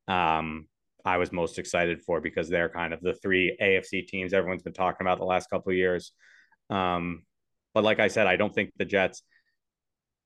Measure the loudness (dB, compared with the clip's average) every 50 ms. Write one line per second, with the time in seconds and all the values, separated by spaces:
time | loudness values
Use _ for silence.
0 | -4 -2 0 2 2 2 2 2 0 -4 -6 -8 -12 _ _ _ _ _ _ _
1 | -2 0 0 0 0 0 -2 -2 -4 -4 -4 -8 -8 -2 0 0 2 0 0 -4
2 | -4 -4 -4 -2 -2 -4 -4 -4 -4 0 0 0 0 0 -2 -4 -6 -4 -6 -4
3 | -4 -4 -4 -4 -2 0 2 2 2 0 0 0 2 2 2 2 0 -2 -6 -8
4 | -6 -6 -6 -6 -4 0 0 0 0 0 -4 -6 -8 -10 -4 -2 -2 -2 0 0
5 | 0 0 0 0 0 0 0 0 0 -2 -4 -4 -2 0 0 2 2 2 2 0
6 | -4 -10 _ _ _ -20 -20 -20 _ _ _ _ _ -6 -2 0 0 0 0 0
7 | -2 -4 -6 -8 -12 _ _ _ _ _ _ _ _ _ 0 2 4 4 4 4
8 | 2 2 4 4 4 4 4 2 2 0 0 -2 -2 -2 -2 -6 -4 0 2 2
9 | 2 2 -2 -6 _ _ _ _ _ _ _ _ _ _ _ _ _ _ _ _
10 | _ _ _ _ _